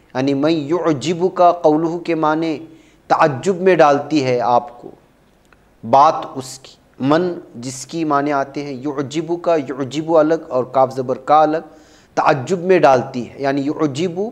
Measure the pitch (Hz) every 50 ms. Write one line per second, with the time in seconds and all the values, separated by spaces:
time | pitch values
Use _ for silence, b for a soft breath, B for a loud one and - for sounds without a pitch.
0 | b b - 127 135 139 139 135 147 160 170 156 139 139 170 175 151 165 151 123
1 | 113 165 185 165 185 185 185 180 175 175 165 - - 156 151 156 165 160 170 170
2 | 165 170 165 160 156 151 156 160 165 160 147 123 160 156 b b b b b b
3 | _ - 139 - 160 156 135 120 127 196 190 165 185 190 180 160 156 143 143 139
4 | 143 - 156 147 131 127 123 120 110 120 120 117 - - - - - - - _
5 | _ _ _ _ _ _ _ _ _ _ _ _ _ _ _ _ - 113 127 135
6 | 147 160 151 - - - - 135 127 - - - - - - _ _ _ _ -
7 | 131 139 151 170 180 180 175 175 - - - 120 120 135 127 - - - 170 165
8 | 160 151 143 143 139 147 143 139 139 139 - 147 143 143 135 120 131 147 131 147
9 | 143 127 147 165 160 160 175 170 - 175 165 156 131 131 131 131 139 120 135 156
10 | 156 160 170 156 151 156 165 160 160 - 123 131 117 120 - 131 131 123 127 131
11 | 123 127 123 - - 147 147 156 156 151 156 165 - b b b b b b b
12 | b b _ 156 - 156 151 135 120 156 190 170 170 190 185 165 151 139 131 123
13 | - - - 123 110 98 104 113 139 139 139 143 135 147 160 143 156 143 127 143
14 | 185 180 165 185 208 233